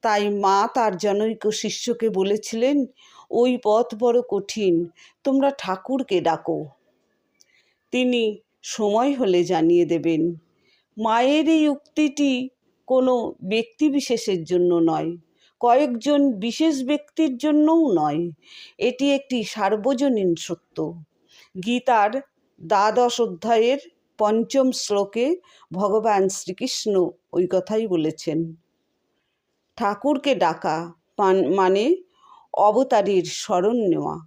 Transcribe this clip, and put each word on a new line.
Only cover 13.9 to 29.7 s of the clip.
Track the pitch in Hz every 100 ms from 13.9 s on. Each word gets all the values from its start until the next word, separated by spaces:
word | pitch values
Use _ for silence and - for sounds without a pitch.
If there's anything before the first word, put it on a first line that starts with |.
| 277 262 233 - 185
জন্য | 160 180 175
নয়, | 170 165 156 160 170 _ _ _ _ 240
কয়েকজন | 247 294 240 269 285 285
বিশেষ | 214 226 220 320 277
ব্যক্তির | 254 294 - - 320 247
জন্যও | 302 294 302 330 311
নয়, | 175 151 147 175 160 - - - _
এটি | 226 247 277
একটি | 277 277 254
সার্বজনীন | 214 - 202 214 214 269 277 226 190
সত্য। | 165 - 175 _ - 160 170 156 _ _ _ _ 190 185
গীতার | 240 247 233 208 262 269 _ _ _
দ্বাদশ | 160 208 208 220 240 240
অধ্যায়ের | 226 175 214 233 233 277 - _ _ _
পঞ্চম | 214 220 226 269 262
শ্লোকে | 247 - 202 196 226 254 359 _ _ _
ভগবান | 170 202 214 220 202 190
শ্রীকৃষ্ণ | - - 185 254 - - 196 175 - _
ওই | 175 180
কথাই | 185 180 220 220
বলেছেন। | 175 156 156 - 156 165 160 _ _ _ _ _ _ _ _ _ _ _